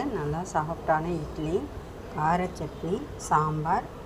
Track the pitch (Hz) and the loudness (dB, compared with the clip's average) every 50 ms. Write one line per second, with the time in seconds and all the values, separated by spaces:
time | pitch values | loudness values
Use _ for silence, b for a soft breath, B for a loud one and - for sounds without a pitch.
0 | 254 285 226 170 147 147 147 165 185 - - 165 151 156 165 - - - 160 156 | 2 2 0 -2 -2 -2 -2 -2 -4 0 0 0 0 0 -2 -2 2 2 2 4
1 | 160 175 175 160 147 127 - 165 151 156 170 220 294 - - - - - - - | 2 0 -2 -2 -4 -6 -6 -4 0 0 0 0 0 -2 -6 -10 -10 -10 -12 -12
2 | - - - - 151 160 175 175 185 180 - - 165 139 - - 165 165 190 240 | -12 -8 -2 2 4 4 4 4 2 0 -2 -4 -6 -6 -6 -6 -2 -2 -2 -2
3 | - - - - - - 175 151 156 156 156 156 151 160 185 233 - - - - | -2 -6 -8 -10 2 4 6 6 6 4 2 0 2 2 2 2 2 -2 -8 -12
4 | - | -12